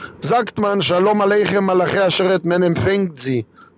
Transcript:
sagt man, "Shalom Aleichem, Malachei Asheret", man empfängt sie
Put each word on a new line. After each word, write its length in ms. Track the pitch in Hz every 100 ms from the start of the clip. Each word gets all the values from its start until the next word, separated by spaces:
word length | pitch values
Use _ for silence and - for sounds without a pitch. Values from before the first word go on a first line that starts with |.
| - -
sagt 400 | 143 233 226 -
man, 220 | 208 202
"Shalom 400 | 147 180 196 208
Aleichem, 420 | 196 208 180 196
Malachei 440 | 190 185 165 185 185
Asheret", 360 | 165 185 185
man 180 | 170 180
empfängt 560 | 180 160 190 202 190 151
sie 280 | 131 123 110 - -